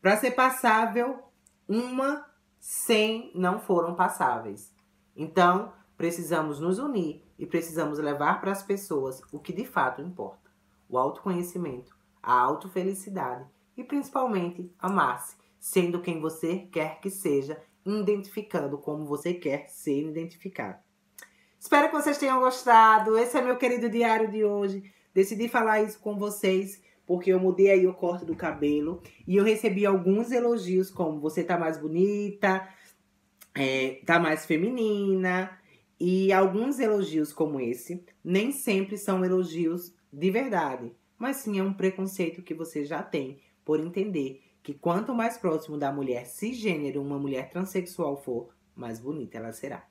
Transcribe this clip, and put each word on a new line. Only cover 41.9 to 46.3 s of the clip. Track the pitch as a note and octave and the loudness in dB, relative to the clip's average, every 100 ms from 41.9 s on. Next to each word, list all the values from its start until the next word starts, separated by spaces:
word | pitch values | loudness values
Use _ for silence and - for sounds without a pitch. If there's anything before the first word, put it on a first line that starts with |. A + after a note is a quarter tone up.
| F#3+ F#3+ F#3+ E3+ E3+ | 0 -6 -4 -4 -6
que | F#3 | -10
você | D#3+ E3 D3+ C#3+ | -8 -6 -6 -6
já | D#3 | -6
tem | - D#3+ C3 C#3 _ _ - | -4 -4 -6 -12 _ _ -2
por | D3+ | -2
entender | D#3+ F3+ G#3 F3 C3+ C3+ _ _ | 0 -4 -2 -2 -4 -8 _ _
que | - | -14
quanto | C#3 E3+ F3 A3+ | -6 -2 -2 -2
mais | A#3 A3+ A#3 | -2 -2 -2
próximo | F3+ D#3 D#3 D3+ | -2 -2 -4 -4
da | C#3+ | -4
mulher | C#3+ C3 A#2+ | -2 -4 -4
cisgênero | A#2+ | -6